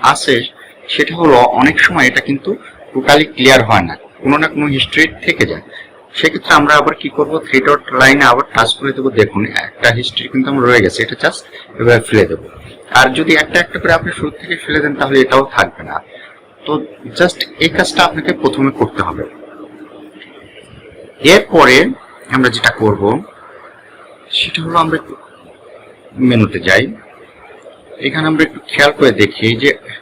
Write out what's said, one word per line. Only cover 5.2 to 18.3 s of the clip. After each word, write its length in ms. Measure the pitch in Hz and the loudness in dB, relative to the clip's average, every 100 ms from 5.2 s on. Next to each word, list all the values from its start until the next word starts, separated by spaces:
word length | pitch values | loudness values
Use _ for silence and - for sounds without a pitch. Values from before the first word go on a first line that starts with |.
| - | -4
থেকে 200 | 160 95 | -2 -4
যায়। 140 | 80 - - - - _ | -6 -14 -20 -20 -20 _
সেক্ষেত্রে 400 | - 160 151 - | -2 -2 -2 0
আমরা 200 | 156 147 | 2 4
আবার 200 | 151 151 | 2 2
কি 140 | 151 143 | -4 -6
করব, 300 | - 147 156 | -4 -4 -6
থ্রি 220 | - 131 | -2 0
ডট 320 | 131 143 - | 0 0 -2
লাইনে 320 | 131 131 139 | 0 2 4
আবার 180 | 135 120 - | 4 2 0
টাচ 200 | - 113 | -2 -2
করে 180 | - 139 | -2 -6
দেবো। 180 | 135 131 | -4 -2
দেখুন 360 | 110 101 101 - | 0 0 -2 -4
একটা 440 | - - - 117 | -6 -8 -2 -2
হিস্ট্রি 380 | 117 123 - 120 | 0 -4 -8 -6
কিন্তু 220 | 135 131 | -4 -2
আমার 140 | 139 | 0
রয়ে 160 | 123 120 | 2 4
গেছে, 220 | 92 - | 2 -2
এটা 260 | 113 123 156 | -6 -4 -4
just 160 | - - - - - | -4 -12 -20 -16 -2
এভাবে 200 | 117 117 | 2 2
ফেলে 260 | - 110 90 | 2 2 2
দেবো। 220 | 82 - - - - - | -2 -12 -20 -20 -20 -2
আর 200 | 120 131 | 2 2
যদি 200 | 135 160 | 0 0
একটা 260 | 156 156 175 | 0 0 -2
একটা 180 | 170 - | -2 -4
করে 140 | 170 | -2
আপনি 200 | 165 170 | 0 -2
শুরু 180 | - 151 | -8 -10
থেকে 260 | - 165 170 | -10 -12 -10
ফেলে 240 | - 151 | -4 -4
দেন, 140 | 147 | -2
তাহলে 260 | 139 135 135 | -4 0 2
এটাও 300 | 131 131 135 - | 2 0 0 -2
থাকবে 260 | 92 - | -4 -6
না। 180 | 78 78 - - - - _ _ - | -12 -12 -12 -20 -20 -20 _ _ -6
তো 120 | 151 - - - - | -6 -6 -16 -8 -2
just 280 | 180 - - - | -2 -2 -12 -4
এই 100 | 165 | -2
কাজটা 360 | - 180 - | 0 -2 0
আপনাকে 280 | 175 160 151 | -2 -2 -6